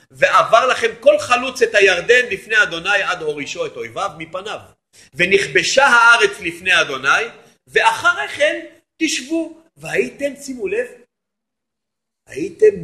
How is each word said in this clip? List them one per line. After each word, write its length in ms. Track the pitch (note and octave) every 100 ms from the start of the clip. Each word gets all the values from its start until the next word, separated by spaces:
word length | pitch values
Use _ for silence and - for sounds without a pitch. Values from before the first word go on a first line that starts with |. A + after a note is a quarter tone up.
| _
ועבר 560 | C3 E3+ F3+ E3 A3+ B3+
לכם 200 | A#3 D3+ -
כל 200 | C#4 D4
חלוץ 420 | - A#3+ C4 B3+
את 140 | A3+ G#3+
הירדן 500 | G3 F3+ E3+ B3 A#3+
לפני 320 | F#3+ G#3 A3
אדוני 380 | F#3+ E3 F3 G3+
עד 180 | E3+ F3+
הורישו 440 | D#3 D3 C3+ F3 D#3
את 100 | B2+
אויביו 360 | A2+ C3 G3 D#3
מפניו, 420 | D#3+ F#3 G#3 D#3+ G2+ _ _ _ -
ונכבשה 720 | C3 F#3 G3 D#3 E3+ E3 C4+ C4+
הארץ 540 | A#3+ A#3 A#3 G#3 G3+
לפני 420 | F3 F3 F#3 E3+
אדוני, 420 | D3 C3 C3+ E3+ A3+ - _ _ _
ואחרי 600 | A3 - - E4+ - -
כן 380 | - D4 E4+ D#4+ _ _ -
תשבו, 640 | D#4+ - B3+ E4 D#4+ - _ _
והייתם, 580 | D#3 D#3+ B3 - C#4+ C4
שימו 260 | - B3+ F#3+
לב, 200 | G#3 B3 - _ _ _ _ _ _ _ _ _ _ _ _ _
הייתם 480 | - F#3+ - G#3+ G3